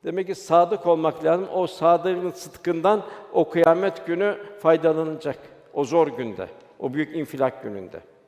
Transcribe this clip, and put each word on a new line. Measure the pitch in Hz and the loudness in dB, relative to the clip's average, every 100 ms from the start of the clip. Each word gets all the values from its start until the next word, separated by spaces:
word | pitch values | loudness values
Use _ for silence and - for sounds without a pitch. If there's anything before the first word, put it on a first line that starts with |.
Demek | - 175 185 | -6 -6 -6
ki | |
sadık | 190 - 165 175 175 175 | -10 2 4 4 0 2
olmak | 165 160 151 | 2 2 0
lazım. | 160 175 190 | 0 0 0
O | 185 180 | -4 -4
sadığın | - 165 170 185 180 180 | 2 4 4 2 -2 -4
sıdkından | 165 160 - - 165 180 214 - - - | -8 -18 -8 -4 0 2 2 -2 -16 -4
o | - 160 | 0 0
kıyamet | 170 165 165 190 185 - | 4 4 4 0 -4 -8
günü | 170 202 196 - - | -2 -2 -4 -12 -2
faydalanacak. | 160 160 160 156 160 156 147 127 - - _ | 2 4 4 0 -2 -6 -8 -8 -12 -20 _
O | - | -6
zor | 139 165 151 | 0 2 2
günde, | 135 117 92 92 - - _ | 0 -8 -8 -12 -12 -20 _
o | 131 | -6
büyük | 135 151 160 | -4 -4 -6
infilak | 143 135 131 - | -8 -2 -2 -2
gününde. | 107 101 90 73 - _ | -12 -12 -12 -16 -20 _